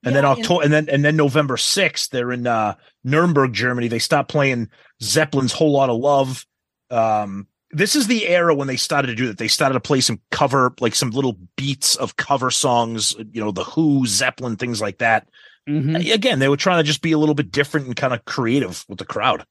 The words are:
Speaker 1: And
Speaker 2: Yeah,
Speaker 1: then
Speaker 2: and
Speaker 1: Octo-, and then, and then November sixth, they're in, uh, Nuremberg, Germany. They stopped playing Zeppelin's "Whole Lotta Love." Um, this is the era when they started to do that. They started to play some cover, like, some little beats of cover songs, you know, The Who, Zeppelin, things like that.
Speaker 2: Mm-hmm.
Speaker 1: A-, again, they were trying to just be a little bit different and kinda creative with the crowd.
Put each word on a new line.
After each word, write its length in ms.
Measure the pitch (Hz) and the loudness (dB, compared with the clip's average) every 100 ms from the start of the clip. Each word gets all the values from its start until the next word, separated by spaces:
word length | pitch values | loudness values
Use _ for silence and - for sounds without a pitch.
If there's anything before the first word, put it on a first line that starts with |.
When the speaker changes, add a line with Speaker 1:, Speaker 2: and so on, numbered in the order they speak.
Speaker 1:
And 100 | 123 | 0
Speaker 2:
Yeah, 60 | 135 | 2
Speaker 1:
then 80 | 143 | 4
Speaker 2:
and 80 | 127 | 2
Speaker 1:
Octo-, 160 | 117 170 | 2 2
and 120 | 147 | 4
then, 160 | 151 151 | 2 2
and 160 | 139 | 0
then 120 | 147 156 | 2 2
November 400 | 143 147 147 123 | 2 2 0 -2
sixth, 540 | - 202 175 - - | -2 0 0 -2 -6
they're 200 | 131 123 | -4 -4
in, 160 | 123 120 | -4 -2
uh, 280 | 113 107 95 _ _ | 0 0 -4 _ _
Nuremberg, 500 | 131 151 175 143 131 | -2 2 4 4 2
Germany. 360 | 101 123 123 120 | 0 -2 -2 -2
They 100 | 117 | -2
stopped 300 | - 147 139 | 0 0 0
playing 380 | 151 139 123 110 _ _ _ | 0 0 0 -6 _ _ _
Zeppelin's 500 | 110 156 156 139 131 | -2 0 2 0 0
"Whole 200 | - 160 | 2 2
Lotta 200 | 143 135 | 4 2
Love." 520 | 117 143 139 135 127 - _ _ _ _ | 2 2 2 0 -4 -14 _ _ _ _
Um, 580 | 120 113 107 104 98 101 _ _ | 0 0 0 -2 -8 -14 _ _
this 240 | 151 202 302 | -2 0 0
is 100 | 214 | 0
the 220 | 233 196 | 0 2
era 260 | 175 175 | 2 2
when 140 | 147 135 | 0 -2
they 80 | 127 | -4
started 320 | - 147 131 | -2 0 -2
to 60 | 113 | -2
do 100 | 123 | -4
that. 120 | 101 | -2
They 100 | 113 | -2
started 260 | - 139 | 0 2
to 60 | 131 | 0
play 200 | - 139 | 0 0
some 200 | - 113 _ | 0 -2 _
cover, 420 | - 139 135 127 - | 0 2 2 0 0
like, 140 | 117 | -2
some 160 | - 127 | -2 -2
little 260 | 117 131 95 90 - | -2 -2 -4 -12 -8
beats 400 | 135 135 - - | -6 -2 -2 -2
of 200 | 127 - | -4 -6
cover 340 | - 139 127 | -2 0 0
songs, 640 | - 139 120 117 117 104 107 107 | 0 2 2 0 -2 -4 -6 -10
you 100 | 113 | -6
know, 80 | 107 | -4
The 140 | 95 | -4
Who, 420 | - - 160 139 123 | -4 0 2 2 2
Zeppelin, 500 | 98 127 - 127 107 | 0 -2 -4 -8 -6
things 240 | 127 110 | -6 -4
like 180 | 107 98 | -6 -2
that. 300 | 117 110 _ _ - _ - | 2 2 _ _ -20 _ -4
Speaker 2:
Mm-hmm. 280 | 147 139 160 | -2 0 -2
Speaker 1:
A-, 140 | 175 | 0
again, 260 | 220 247 214 | 0 2 2
they 100 | 135 | 2
were 80 | 143 | 2
trying 220 | 190 175 | 2 2
to 80 | 147 | 2
just 160 | 151 | -2
be 100 | 165 | 0
a 60 | 156 | 2
little 160 | 151 | 2
bit 160 | 147 107 | 0 -2
different 360 | 139 143 156 127 | -2 -2 -2 -4
and 100 | 120 | -4
kinda 240 | 135 120 | -2 -4
creative 640 | - - 117 135 101 87 - | -6 -4 0 0 0 -6 -14
with 100 | 95 | -14
the 60 | |
crowd. 400 | 95 107 113 92 - | -10 -2 0 -2 -6